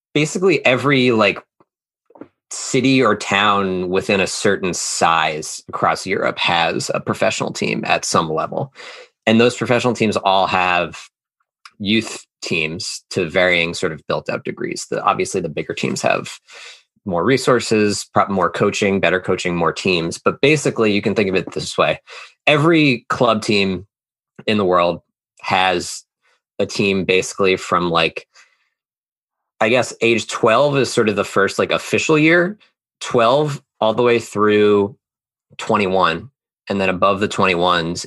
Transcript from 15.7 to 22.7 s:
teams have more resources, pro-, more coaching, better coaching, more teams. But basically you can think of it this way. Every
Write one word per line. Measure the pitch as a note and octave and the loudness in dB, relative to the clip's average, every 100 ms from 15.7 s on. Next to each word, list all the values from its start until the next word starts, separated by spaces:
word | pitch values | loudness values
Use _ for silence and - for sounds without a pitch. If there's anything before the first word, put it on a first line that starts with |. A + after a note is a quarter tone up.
teams | E2+ - - | -6 -4 -2
have | - - - - _ - - - _ _ | 0 -2 -4 -16 _ -20 -20 -20 _ _
more | G2+ E2+ G2+ | -6 -2 0
resources, | C3+ - A#2+ - A2 G#2 G2 - | 0 2 0 2 2 2 -2 -2
pro-, | G#2 G2 | 0 0
more | G2 F2 | 0 -2
coaching, | - G#2 F#2+ G2+ G2 | 0 -2 0 0 2
better | F2 F#2 | 2 0
coaching, | - F#2 F2+ E2+ | -2 -2 -2 0
more | E2 | -2
teams. | - G2 F2+ E2 - | 0 -2 -2 -2 -2
But | - - | -2 2
basically | C#3+ D3+ C#3 - A2 | 2 2 0 0 0
you | G2+ | 0
can | G#2 G2 | 0 0
think | G2 | 0
of | F#2 | 0
it | - | -4
this | - E2+ - | -8 -8 -2
way. | D#2 D2+ _ - - _ - | 0 0 _ -20 -20 _ 0
Every | D3 D#3+ | 4 4